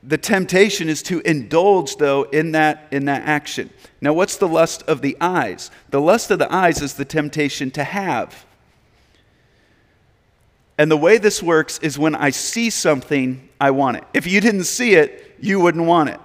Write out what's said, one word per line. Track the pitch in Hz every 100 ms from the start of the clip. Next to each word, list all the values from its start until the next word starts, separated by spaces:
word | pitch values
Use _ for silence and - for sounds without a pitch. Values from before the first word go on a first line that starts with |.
the | 127 147
temptation | - 196 185 185 214 202 160
is | 151
to | - 175
indulge, | - 151 107 156 190 190 151 -
though, | 143 139
in | 135 151 160
that, | 156 156 151 -
in | 143 139
that | 139
action. | - 151 - - 104 _ - _
Now, | 143
what's | 156 202 -
the | 185
lust | 160 165 -
of | - 147
the | 139 131
eyes? | 170 180 117 87 - - _
The | 139
lust | 151 220 -
of | 185
the | -
eyes | 180 180 147
is | 143
the | -
temptation | 143 156 147 151 143 - 135
to | 151
have. | 139 196 190 123 95 - _ _ _ _ _ _ _ _ _ _ _ _ _ _ _ _ _ _ _ _ _ _ _ -
And | 151
the | 156
way | 160 220
this | 208 -
works | 170 160 156 -
is | 156 139
when | 156 151
I | 143
see | 131 - 226 233
something, | - 175 143 - 143 127 131 - _
I | 139
want | 135 135 110
it. | -
If | 143 160
you | 196
didn't | 208 202
see | 170 - 247
it, | 180 143 - - -
you | 131 196
wouldn't | 175 165 165
want | 170 143
it. | -